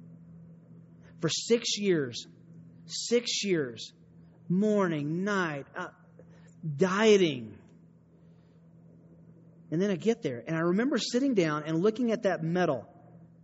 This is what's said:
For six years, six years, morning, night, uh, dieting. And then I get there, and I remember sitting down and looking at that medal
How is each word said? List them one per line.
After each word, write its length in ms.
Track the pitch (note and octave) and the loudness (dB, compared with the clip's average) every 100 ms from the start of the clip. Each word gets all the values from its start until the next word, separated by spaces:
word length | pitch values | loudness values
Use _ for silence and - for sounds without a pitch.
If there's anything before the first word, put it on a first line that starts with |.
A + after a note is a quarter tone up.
| - - - - - - - - - - - - | -20 -20 -20 -20 -20 -20 -20 -20 -20 -20 -20 -4
For 80 | D#3+ | -4
six 480 | - - A#3 - G3+ | -2 0 0 0 -2
years, 500 | G3+ E3 C3 A2+ - - - - - - - | 0 0 0 -8 -14 -20 -20 -20 -20 -20 -14
six 560 | - - A#3+ A#3 - | -10 0 0 0 -4
years, 480 | G3+ E3+ C3 A#2 - - - - - - - | 0 0 -2 -8 -16 -20 -20 -20 -20 -12 -2
morning, 760 | F3+ G#3+ G#3 F#3 D#3 D3 E3+ | 0 2 2 2 0 -2 -4
night, 420 | G3+ G3 E3+ C#3+ C3+ F3 | -2 -2 -2 -4 -10 -10
uh, 120 | E3+ - - - - - - - D#3+ C#3 | -12 -12 -20 -20 -20 -20 -20 -12 -8 0
dieting. 840 | F#3 G3 A3 G#3 E3+ B2+ A2 G2+ - - - - _ - - - - - - - - - - - - - - - - | 0 4 6 8 6 0 -8 -16 -20 -20 -20 -20 _ -20 -20 -20 -20 -20 -20 -20 -20 -20 -20 -20 -20 -20 -20 -20 -6
And 100 | D#3 | -2
then 80 | G#3 | 0
I 60 | F3 | 0
get 260 | F3+ A3+ | 0 0
there, 220 | C#3+ A#2+ A2+ | -2 -6 -4
and 100 | D#3+ | -2
I 40 | |
remember 380 | E3+ F#3 C4 B3+ | 2 2 2 0
sitting 360 | - A#3+ C#4 | 0 0 2
down 300 | G#3 D#3+ D3+ D3+ | 2 2 0 -2
and 160 | E3 | 0
looking 300 | G#3 A3 A#3+ | 0 0 0
at 100 | G#3 | 0
that 220 | G3 D#3+ | 0 -2
medal 420 | D#3+ F3+ E3+ B2+ - - - - - - | -2 0 2 0 -6 -20 -20 -20 -20 -20